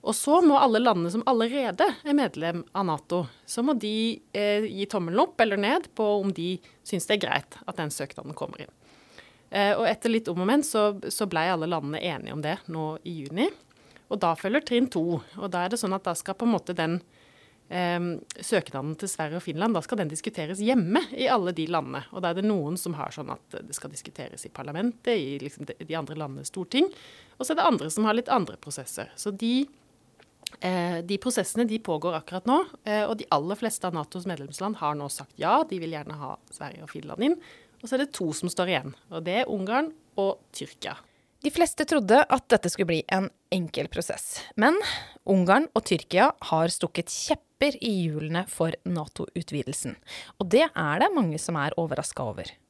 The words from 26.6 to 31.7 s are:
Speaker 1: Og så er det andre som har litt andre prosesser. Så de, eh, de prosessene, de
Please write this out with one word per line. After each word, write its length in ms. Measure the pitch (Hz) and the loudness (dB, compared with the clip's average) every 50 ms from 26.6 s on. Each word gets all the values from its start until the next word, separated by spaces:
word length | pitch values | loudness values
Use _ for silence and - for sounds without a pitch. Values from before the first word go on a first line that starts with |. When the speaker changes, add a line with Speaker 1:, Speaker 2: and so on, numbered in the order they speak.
| 180 - - 262 349 392 - - - - - - - - _ _ | -8 0 4 4 4 4 2 -10 -20 -20 -20 -20 -20 -20 _ _
Speaker 1:
Og 80 | 262 | -4
så 80 | - 320 | -2 0
er 80 | 330 | 4
det 80 | - 339 | 4 4
andre 180 | 247 180 139 160 | 4 2 0 -2
som 140 | - 214 214 | 0 0 2
har 100 | 214 214 | 2 2
litt 140 | 233 240 - | 0 0 2
andre 260 | - 240 175 131 - - | 0 0 0 -2 -8 -14
prosesser. 500 | - 151 143 - 127 - - - 104 - - | -12 -12 -10 -10 -10 -10 -10 -10 -10 -10 -10
Så 160 | - - 208 202 | -8 -8 -8 -4
de, 320 | 196 233 226 247 262 277 277 - _ _ _ _ _ _ _ _ _ - _ _ _ - - - - | -2 0 2 2 2 0 -2 -6 _ _ _ _ _ _ _ _ _ -20 _ _ _ -12 -12 -10 -4
eh, 400 | - 180 185 180 175 175 175 165 | -4 -2 0 0 0 -2 -2 -4
de 160 | 170 175 202 196 | -2 -2 -4 -2
prosessene, 480 | - 254 240 - 269 - - 220 240 | 0 0 0 0 -2 0 0 0 0
de 120 | 220 | 0